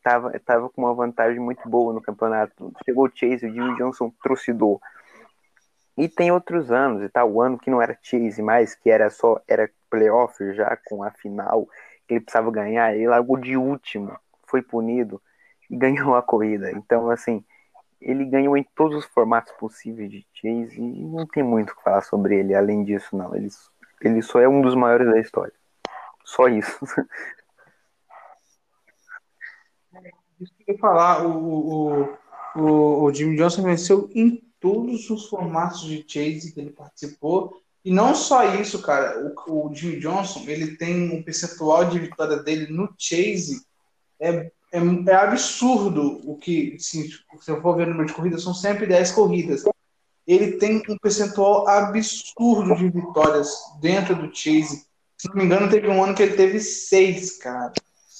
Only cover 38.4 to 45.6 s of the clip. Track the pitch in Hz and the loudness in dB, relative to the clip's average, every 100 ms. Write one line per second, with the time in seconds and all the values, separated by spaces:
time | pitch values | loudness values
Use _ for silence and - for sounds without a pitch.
38.4 | 202 196 208 190 - 139 127 147 143 - | 4 2 -4 -6 -2 0 0 -4 -8 -10
39.4 | - 156 151 147 170 143 151 185 190 - | -6 -4 -4 -6 -8 -6 -4 -4 -6 -10
40.4 | - 156 156 - 170 175 175 165 170 160 | -10 -8 -8 -8 -4 -2 -2 -6 -8 -8
41.4 | 170 - 156 165 175 175 156 - 151 143 | -10 -4 2 4 4 -2 -6 -6 -4 -4
42.4 | 151 156 151 160 202 - - 170 208 190 | -2 -4 -4 -6 -8 -8 -4 -2 -2 -4
43.4 | 151 135 - _ _ _ _ - 165 165 | -8 -12 -14 _ _ _ _ -6 -4 -4
44.4 | - - _ 175 175 180 180 190 196 247 | -6 -16 _ -2 2 2 4 4 4 2
45.4 | - - | -2 0